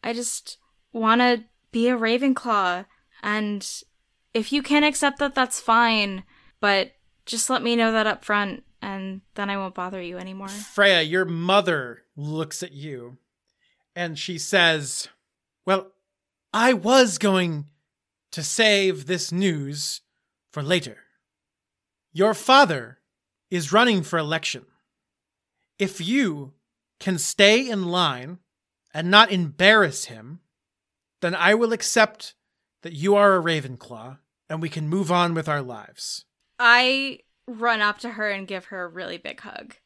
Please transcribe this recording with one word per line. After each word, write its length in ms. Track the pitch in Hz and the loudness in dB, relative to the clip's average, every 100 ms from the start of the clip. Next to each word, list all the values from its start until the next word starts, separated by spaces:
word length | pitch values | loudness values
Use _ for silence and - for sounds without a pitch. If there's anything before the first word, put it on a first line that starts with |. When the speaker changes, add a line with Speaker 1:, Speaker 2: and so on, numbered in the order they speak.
Speaker 1:
I 100 | - | -6
just 460 | 233 240 - - - _ _ _ | -6 -6 -8 -12 -20 _ _ _
wanna 520 | 233 220 233 247 240 226 _ _ | -4 2 4 4 2 -4 _ _
be 160 | 233 240 | -2 0
a 80 | 247 | 0
Ravenclaw. 880 | 220 240 277 254 247 208 185 175 202 _ _ _ | 0 0 2 0 0 0 0 -2 -8 _ _ _
And 460 | - 214 208 208 - - - _ _ _ _ | -4 -4 -2 -6 -8 -14 -16 _ _ _ _
if 180 | 226 220 | -6 -2
you 100 | 285 | -4
can't 220 | 269 294 | 0 2
accept 340 | 294 294 285 277 | 2 2 -2 -2
that, 140 | 285 | -4
that's 260 | 269 254 - | -2 -2 -4
fine. 640 | - 226 233 220 202 190 - _ _ _ | 2 4 4 2 -2 -6 -14 _ _ _
But 320 | 208 196 190 _ _ _ | 0 2 0 _ _ _
just 240 | - 226 - | -10 -6 -2
let 120 | 254 | -2
me 140 | 233 240 | 0 2
know 160 | 226 | 2
that 140 | 220 214 | 2 -2
up 180 | - | -4
front, 400 | - 208 202 180 _ _ | -2 -2 -2 -6 _ _
and 380 | 202 196 190 190 _ | -12 -10 -10 -12 _
then 160 | - 202 | -8 -6
I 60 | 196 | -4
won't 180 | 190 | -6
bother 260 | 185 180 185 | -8 -10 -8
you 160 | 175 180 | -12 -12
anymore. 300 | 185 190 196 | -14 -14 -14
Speaker 2:
Freya, 540 | 208 214 - 202 180 | -12 -10 4 6 6
your 220 | 156 175 | 4 0
mother 800 | 175 165 175 196 180 160 123 117 _ - | 0 -2 2 2 4 -2 -4 -14 _ -12
looks 460 | 147 156 156 - | -8 -6 -6 -8
at 100 | 180 | -12
you, 440 | 143 151 135 120 127 _ _ _ _ _ _ _ | -14 -14 -14 -16 -20 _ _ _ _ _ _ _
and 240 | - 175 151 | -10 -8 -8
she 200 | - 170 | -10 -8
says, 680 | - 196 170 156 139 - - _ _ _ _ _ | 0 4 4 2 -4 -8 -10 _ _ _ _ _
"Well, 280 | - 190 190 _ _ _ _ _ _ | -2 -2 -2 _ _ _ _ _ _
I 200 | 208 240 | 0 2
was 460 | 240 185 262 254 170 | 2 4 4 4 2
going 480 | 208 190 175 151 147 _ _ _ _ _ _ | 2 2 0 -4 -10 _ _ _ _ _ _
to 100 | - | -10
save 640 | 147 - 220 202 190 165 139 | -6 2 4 4 2 -2 -4
this 260 | 180 - | -6 -4
news 680 | 170 196 156 139 147 147 - _ _ _ _ _ | 0 0 0 -6 -8 -8 -8 _ _ _ _ _
for 100 | - | -10
later. 360 | 143 180 135 107 _ _ _ _ _ _ _ _ _ _ _ | -2 -2 -2 -16 _ _ _ _ _ _ _ _ _ _ _
Your 220 | 156 196 | 0 0
father 640 | - - 262 190 147 117 - _ _ _ _ _ | 0 4 6 6 2 -8 -20 _ _ _ _ _
is 220 | 180 147 | -6 0
running 300 | 196 247 202 | 2 4 2
for 160 | 156 170 | 0 -4
election. 480 | 151 160 - - - _ _ _ _ _ _ _ _ _ _ _ | -2 -4 -6 -10 -14 _ _ _ _ _ _ _ _ _ _ _
If 220 | 190 - | -6 -4
you 540 | 170 262 226 151 135 _ _ _ _ _ | -2 0 0 -2 -12 _ _ _ _ _
can 180 | - 180 | -4 -2
stay 500 | - - 202 226 262 | -2 4 6 6 2
in 180 | 208 180 | -4 -2
line 520 | 175 170 123 131 180 _ _ _ _ _ | 0 -2 -2 -10 -16 _ _ _ _ _
and 160 | 151 170 | -6 4
not 220 | 202 220 | 6 6
embarrass 760 | 190 165 147 185 220 180 135 - | 4 -2 2 4 6 4 -2 -12
him, 340 | 113 113 170 _ _ _ _ _ _ _ _ | -14 -18 -20 _ _ _ _ _ _ _ _
then 140 | 175 | -6
I 200 | 175 170 | 0 2
will 180 | 220 233 | 4 2
accept 600 | 226 - - 214 - - _ _ _ _ _ | -2 -2 4 2 2 -20 _ _ _ _ _
that 100 | 170 | -16
you 200 | 156 175 202 | -4 2 6
are 200 | 202 190 | 6 6
a 60 | |
Ravenclaw 760 | 165 160 123 123 - 117 117 139 _ _ _ | 2 -2 -4 -14 -16 -16 -16 -20 _ _ _
and 140 | 160 | -8
we 60 | 160 | -8
can 200 | 156 151 | -6 -4
move 220 | 180 175 | -2 0
on 240 | 175 170 | 2 2
with 140 | 165 156 | -2 -4
our 140 | 147 | -4
lives." 600 | 127 113 - - - - _ _ _ _ | -6 -14 -18 -16 -12 -12 _ _ _ _
Speaker 1:
I 600 | 247 240 254 269 277 - _ _ - | 6 6 4 0 -4 -10 _ _ -18
run 360 | 226 233 220 | -4 -2 0
up 160 | 208 208 | 0 -2
to 140 | 233 | -10
her 180 | 214 214 | -6 -6
and 180 | 196 190 | -6 -8
give 180 | 190 185 | -12 -12
her 180 | 190 | -14
a 40 | 180 | -12
really 300 | 165 185 175 | -12 -12 -12
big 220 | - - | -12 -16
hug. 340 | 202 - - - | -16 -18 -20 -20